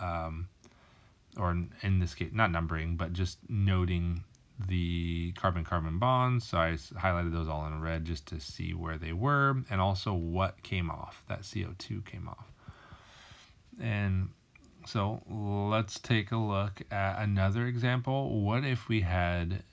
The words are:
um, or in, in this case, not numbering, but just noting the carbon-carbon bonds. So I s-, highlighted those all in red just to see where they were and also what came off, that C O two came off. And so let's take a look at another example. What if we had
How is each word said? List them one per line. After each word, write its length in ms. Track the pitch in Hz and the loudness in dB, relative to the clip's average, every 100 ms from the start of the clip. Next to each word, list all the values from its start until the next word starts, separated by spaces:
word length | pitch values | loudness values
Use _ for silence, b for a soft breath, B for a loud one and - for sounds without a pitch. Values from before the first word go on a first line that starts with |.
um, 460 | 90 85 80 80 92 - B B B B B B _ - | -6 -4 -4 -6 -8 -12 B B B B B B _ -2
or 140 | 90 | 0
in, 220 | 87 85 - | 0 -2 -2
in 180 | 98 92 | 2 4
this 160 | 90 - | 4 -2
case, 160 | 80 | -2
not 200 | 110 104 | 2 2
numbering, 440 | 82 80 80 80 85 | 2 0 -2 -2 -2
but 160 | 85 | -2
just 280 | 87 90 - - | -2 -2 -4 -4
noting 720 | 107 98 92 90 87 87 85 - - - - 95 | 2 4 4 4 2 0 -2 -6 -16 -16 -8 -2
the 640 | 90 87 85 85 85 87 | 0 0 0 0 -2 -4
carbon-carbon 680 | 87 95 85 82 87 80 85 | 0 0 0 0 -2 0 2
bonds. 480 | 123 127 127 123 117 | 4 4 4 2 2
So 100 | 87 | 2
I 140 | 82 | 2
s-, 220 | 82 - - | 0 -6 -2
highlighted 380 | 95 87 85 | 2 2 2
those 160 | 82 80 | 0 -2
all 160 | 76 76 | -2 -4
in 140 | 78 | -4
red 240 | 80 82 82 | -2 -2 -2
just 220 | 80 - | -6 -6
to 120 | 80 | -10
see 340 | - - 85 | -8 -8 -6
where 240 | 85 82 80 | -4 -4 -6
they 160 | 82 | -4
were 440 | 87 135 143 139 135 127 | 0 2 4 4 2 0
and 120 | 98 | 2
also 320 | 95 95 110 | 2 2 0
what 500 | 90 82 90 92 - | 0 0 0 0 -2
came 260 | - 92 82 | -6 -2 -2
off, 340 | 73 - - - | -4 -10 -14 -10
that 160 | 95 | -10
C 220 | 98 101 92 | -6 -6 -6
O 100 | 92 | -8
two 240 | - 98 | -8 -8
came 260 | 95 92 82 | -8 -10 -10
off. 220 | - - B B B B B B B B B B - - 240 | -12 -16 B B B B B B B B B B -20 -20 -8
And 480 | 113 104 101 92 95 - _ - - - - | -4 0 2 0 -2 -6 _ -20 -20 -18 -4
so 380 | 113 101 117 - | 0 0 -2 -6
let's 680 | 110 101 101 101 110 110 - | -4 -2 0 2 2 0 -4
take 340 | - 113 104 | 2 2 2
a 60 | 113 | 0
look 440 | 107 98 101 - - | 0 0 -2 -6 -6
at 260 | 101 98 95 | -2 0 0
another 480 | 104 98 95 113 120 | 2 4 4 4 0
example. 760 | 120 123 127 127 135 135 110 | 0 2 2 2 0 0 2
What 240 | 101 123 135 | 2 2 2
if 240 | 127 - | 0 2
we 120 | 110 | 2
had 640 | 90 90 87 87 85 98 - | 4 4 2 2 0 -2 -6